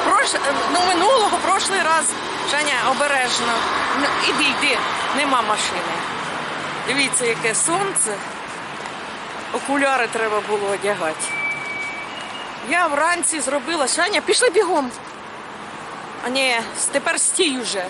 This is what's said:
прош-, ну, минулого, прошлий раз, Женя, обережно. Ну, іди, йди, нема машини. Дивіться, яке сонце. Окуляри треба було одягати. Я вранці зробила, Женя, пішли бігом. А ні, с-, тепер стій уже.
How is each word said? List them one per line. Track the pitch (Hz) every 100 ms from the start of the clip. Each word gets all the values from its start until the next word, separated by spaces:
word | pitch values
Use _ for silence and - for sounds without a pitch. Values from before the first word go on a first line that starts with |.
прош-, | 302 381 539 - - 277 -
ну, | 311 359
минулого, | 349 392 539 403 339
прошлий | 311 381 - 370
раз, | 320 320 302 - - - -
Женя, | 285 294 254 226
обережно. | 262 285 269 247 - 240 226 - - - 269
Ну, | 285 - 330
іди, | 302
йди, | 285 254 285 233 - - - 254
нема | 294 262
машини. | 214 208 - 180 170 165 - - - - - - - - -
Дивіться, | 269 269 - 240
яке | 220 226
сонце. | 214 - 349 392 330 - 196 - - - - - - - - - - - - -
Окуляри | - - 277 277 269 226
треба | 226 220 214
було | 196 208 196
одягати. | 196 196 196 160 156 - - - - - - - - - - - - - - 226
Я | 339 339
вранці | 285 320 349 - 320
зробила, | 262 285 254 330 254
Женя, | - 349 403
пішли | - 415 453
бігом. | 349 359 339 254 - - - - - - - - - - - - - 240
А |
ні, | 262 269 233 214 -
с-, | -
тепер | 277 339 320
стій | - - 349 254
уже. | 214 202